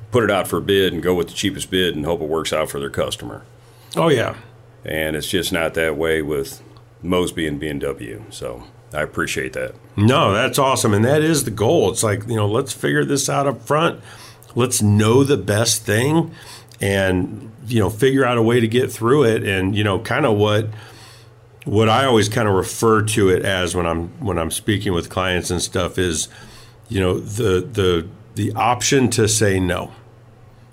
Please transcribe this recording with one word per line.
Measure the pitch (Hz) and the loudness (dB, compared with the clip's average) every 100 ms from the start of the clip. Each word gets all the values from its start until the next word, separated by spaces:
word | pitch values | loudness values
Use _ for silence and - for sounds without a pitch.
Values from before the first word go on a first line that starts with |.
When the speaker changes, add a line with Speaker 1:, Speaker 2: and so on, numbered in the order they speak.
| - | -4
Speaker 1:
put | 120 | 0
it | 104 | 2
out | 98 87 | 0 0
for | 87 | -2
bid | 76 98 92 | 0 2 2
and | 82 | 0
go | 85 | -2
with | 87 82 | 0 -2
the | |
cheapest | - 101 78 - | -4 -4 -4 -4
bid | 92 90 | -2 0
and | 76 | -2
hope | 76 85 | -4 -4
it | 76 | -2
works | 80 76 | -4 -2
out | 78 76 | -4 -4
for | 71 | -6
their | 69 | -6
customer. | - 67 - 60 52 - - - - - 160 | -4 -6 -6 -12 -16 -18 -20 -20 -20 -10 -2
Speaker 2:
Oh, | 165 | 0
yeah. | 123 - - - - - - | 0 -2 -6 -14 -20 -20 -16
Speaker 1:
And | - 78 78 78 | -8 -4 -4 -4
it's | 73 | -4
just | 92 85 | -4 -2
not | 87 80 | -2 -2
that | 82 80 73 | -2 -2 0
way | 80 80 | 0 0
with | 73 71 67 - - - - - | -2 -4 -6 -12 -20 -20 -20 -12
Mosby | 82 90 82 - 78 | -2 0 0 -2 -4
and | 71 | -4
B | 76 | -6
and | 71 | -6
W. | 69 - - 55 - | -6 -8 -10 -14 -16
So | - 64 60 - - - | -12 -12 -12 -16 -20 -12
I | 76 | -6
appreciate | 76 - 78 - 64 | -6 -4 -4 -4 -6
that. | 65 64 - - - | -6 -8 -10 -8 2
Speaker 2:
No, | 107 147 120 | 4 4 4
that's | 101 127 143 | 2 0 2
awesome. | 135 123 113 | 0 2 2
And | 101 | 2
that | 120 151 | 4 4
is | 156 151 | 2 0
the | 120 | -2
goal. | 104 107 - 98 | 0 2 4 2
It's | - | 0
like, | 110 101 110 | 0 -2 -2
you | 110 | -2
know, | 101 | 0
let's | 113 135 | 0 -4
figure | - 147 147 | -4 -2 0
this | 139 139 - | 0 -2 -2
out | 143 143 | -2 -2
up | 110 | -4
front. | - 151 165 - - - - - - | -2 0 0 -2 -12 -20 -20 -20 -8
Let's | 117 127 - | -2 0 2
know | 107 104 110 131 | 2 4 6 4
the | 135 131 | 4 2
best | 92 104 117 - | 0 0 0 -2
thing | - 107 139 165 165 - - - - - | 0 0 2 0 -2 -8 -20 -20 -20 -6
and, | 98 98 95 92 92 107 110 - 107 | 0 2 2 0 -2 -8 -16 -16 -4
you | 117 | 0
know, | 98 | 0
figure | 107 135 135 | 2 2 4
out | 123 120 | 2 2
a | |
way | 113 123 | 4 4
to | 113 | 2
get | 120 131 | 2 0
through | - 113 147 | 0 2 4
it | 117 110 | 4 2
and, | 101 95 95 104 | 0 0 0 0
you | |
know, | 107 92 | 0 0
kinda | - 120 127 | -2 0 2
what, | 104 104 104 107 - - - - - - - - - - | 2 2 2 -2 -8 -16 -20 -20 -20 -20 -20 -20 -14 -2
what | 104 110 | 2 4
I | 117 135 | 4 4
always | 113 104 | 4 2
kinda | 120 107 | 0 2
refer | 95 90 - 113 107 | 2 0 0 2 4
to | 107 110 95 | 2 2 4
it | 90 | 4
as | 98 95 87 90 | 2 0 -2 -2
when | 85 | -2
I'm, | 82 85 - | -2 -4 -8
when | 101 85 | -4 -2
I'm | 82 | -4
speaking | - - 101 107 | -4 -2 -2 0
with | 85 - | -2 -2
clients | 95 92 90 85 | -2 -2 -2 -2
and | 87 | -4
stuff | - 95 85 - | -4 -2 -2 -2
is, | 90 78 - - - - - - - | -2 -2 -6 -12 -20 -20 -20 -20 -6
you | 98 | 0
know, | 92 - | 0 0
the, | 101 107 110 92 | -4 -2 0 0
the, | 90 101 92 85 90 - - - | 0 0 2 0 -2 -12 -12 -6
the | 104 | -4
option | 110 110 117 - 139 120 | 0 0 0 2 2 2
to | - 104 | 2 2
say | - 104 95 | 2 2 2
no. | 90 90 - - - - - - - - - | 0 -2 -6 -14 -20 -20 -20 -20 -20 -20 -20